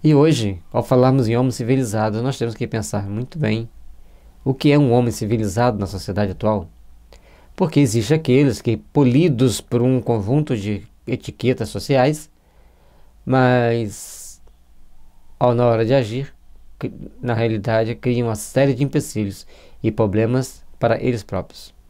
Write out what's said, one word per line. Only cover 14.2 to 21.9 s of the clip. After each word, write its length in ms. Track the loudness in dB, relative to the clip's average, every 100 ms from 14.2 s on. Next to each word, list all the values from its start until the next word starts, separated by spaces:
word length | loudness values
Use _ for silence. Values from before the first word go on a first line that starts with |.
| -18 -20 -20 _ _ -20 -20 -20 -20 -20 -20 0
ao, 160 | 0
na 140 | 4 2
hora 180 | 2
de 80 | 2
agir, 400 | 0 0 -6 -10 -14 -20 -20 -20 -12
cri-, 160 | -12 -10 -18 -10
na 140 | -4
realidade, 640 | -2 0 -2 0 0 0 -2
criam 320 | -2 0 -2
uma 80 | -4
série 360 | -4 0 2
de 120 | 2
empecilhos 600 | 0 -2 -4 -4 -6 -6 -18 -20 -20 -6
e 80 | -4
problemas 720 | 0 0 2 0 0 -2 -10 -20 -2
para 240 | 0 0
eles 220 | 0 -4
próprios. 500 | -4 -8 -8 -16 -20 -20 _